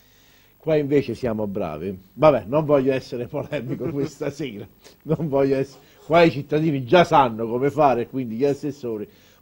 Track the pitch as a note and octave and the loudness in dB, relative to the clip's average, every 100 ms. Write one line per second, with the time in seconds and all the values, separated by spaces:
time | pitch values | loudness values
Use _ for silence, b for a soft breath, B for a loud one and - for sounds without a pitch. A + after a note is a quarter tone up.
0 | b b b b b b - D#3 C#3+ C#3+ | b b b b b b -2 0 2 2
1 | C3 A2 B2 A2 G#2+ G2 F2+ D2+ F2+ F#2+ | 0 -4 -4 -4 -4 -6 -6 -6 -8 -10
2 | - - D3+ C3 F#2 C#3+ D3+ D3 C3 C3 | -14 2 4 4 0 -4 2 2 2 -2
3 | - B2+ A#2+ D3 B2 D3 A#2+ C3+ B2 C#3 | -6 -10 -10 -10 -8 -10 -8 -8 -6 -6
4 | C3+ - D3 C#3 D3 G#2 G#2 _ B B | -8 -6 -10 -8 -10 -10 -16 _ B B
5 | - D#3 E3+ C#3 C#3 C3+ C3+ - b b | -4 -4 0 0 2 2 -2 -8 b b
6 | - D#3+ E3+ C#3 C3+ D3+ D#3+ C#3 B2 F3 | 0 6 6 4 -4 -2 0 -2 4 4
7 | E3+ D#3 C3 A2 A2+ A#2+ C#3 C#3 D3 A#2+ | 6 6 4 0 -4 -2 -2 2 2 2
8 | A2+ C3 B2 A2 C#3 C#3 D3+ C#3 A#2+ A2 | -2 -6 -6 -2 -2 -2 -6 -8 -8 -8
9 | G2+ b b b | -10 b b b